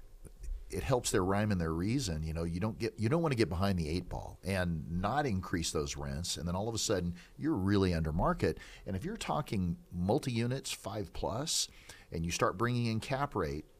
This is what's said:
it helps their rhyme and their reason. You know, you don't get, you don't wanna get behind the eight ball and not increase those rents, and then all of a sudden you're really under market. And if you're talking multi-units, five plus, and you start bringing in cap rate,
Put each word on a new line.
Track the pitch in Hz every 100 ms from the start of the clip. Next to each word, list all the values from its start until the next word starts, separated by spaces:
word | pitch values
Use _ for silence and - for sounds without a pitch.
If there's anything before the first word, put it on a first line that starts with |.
| - - - - - - -
it | 87
helps | - 127 -
their | 110
rhyme | 92 98 107
and | 95
their | 82
reason. | 80 98 135 107 78
You | 80
know, | 80
you | 85 85
don't | 110 -
get, | 110 -
you | 107
don't | 165
wanna | 165
get | 120 110
behind | 85 98 92
the | 76
eight | 87 -
ball | 60 - -
and | 92 95 87 82 69
not | 85 98 135 143
increase | 95 - 90 85
those | 82 71 69
rents, | 71 69 87 -
and | 85
then | 90
all | 110
of |
a | 110
sudden | - 95 87 85 - -
you're | 139
really | 135 95 101 95
under | 85 80
market. | 80 139 175 92 - - - -
And | 95
if |
you're | 147 226
talking | - 151 147 104 90 85 -
multi-units, | 90 90 117 131 117 120 135 -
five | - - 107 101
plus, | - 76 113 160 - - - - - -
and | 85
you | 85
start | - 113 92
bringing | 120 123 117
in | 110
cap | - 131 143
rate, | 110 78 73 -